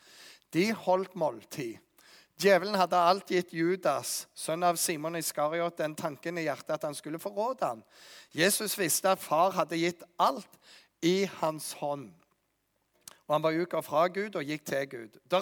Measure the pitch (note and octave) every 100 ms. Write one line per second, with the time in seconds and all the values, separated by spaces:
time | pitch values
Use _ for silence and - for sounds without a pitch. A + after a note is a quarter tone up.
0 | - - - - _ D#3+ G#3 G#3 - F#3
1 | F#3+ F#3 D3+ A2+ - - A#2+ G#2 _ _
2 | - - _ - G3 F#3 G3 G3+ F3+ F3+
3 | E3+ G3 - F3+ F3+ E3 E3 F#3+ E3 C3
4 | A#2+ - - - - E3 F3 E3 - D#3
5 | D#3+ E3+ D#3 - D3 E3+ E3+ E3+ D#3 D#3
6 | E3 C3+ E3+ E3+ D#3 C3 - D3+ D#3 C#3+
7 | D3 D#3+ G3+ G3+ A3+ C4 D3+ A2+ - -
8 | - - - - F#3 - G#3 - E3 -
9 | F#3+ F#3+ - D3+ F#3+ F3+ D#3 E3+ E3+ F3
10 | - - G3+ C4 - _ - - _ _
11 | E3 F#3+ F#3+ - D#3+ D#3 - - D3 C#3+
12 | A2 E2 _ _ _ _ _ _ _ _
13 | - - - D3+ D#3+ D#3+ F3 D#3+ - C#3+
14 | F3+ F#3 G#3 F#3+ C#3+ D#3 - C#3 C3+ A#2+
15 | A2+ - - F3+